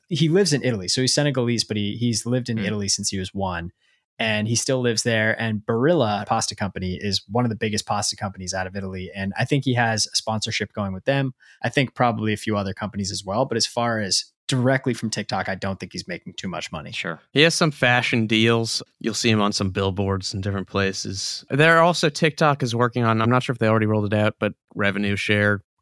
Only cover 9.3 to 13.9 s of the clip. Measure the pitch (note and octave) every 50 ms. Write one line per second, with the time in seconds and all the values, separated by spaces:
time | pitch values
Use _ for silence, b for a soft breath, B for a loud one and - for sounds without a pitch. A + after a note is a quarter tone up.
9.3 | - - A#2+ - D3+ C3+ - C3+ A#2+ A#2+ A#2+ A2+ A2+ G#2+ - - - - - A2+
10.3 | A2 G#2+ - A2 - - G#2+ - - A2+ G2+ G2 F#2+ F#2 - - C#3 C#3 C#3 B2+
11.3 | - b b b b b - A#2+ - D3 C3 A2+ - - B2+ A#2+ A2+ A2 G#2+ G#2+
12.3 | G#2+ G2+ - A2 G#2 G2+ G2+ G2 F#2+ - G#2+ G2+ - G2+ G2 F2+ F#2 G2 G2+ F#2+
13.3 | G2 A#2 C3+ C3+ A2+ A#2 - - - A#2+ A#2 A#2+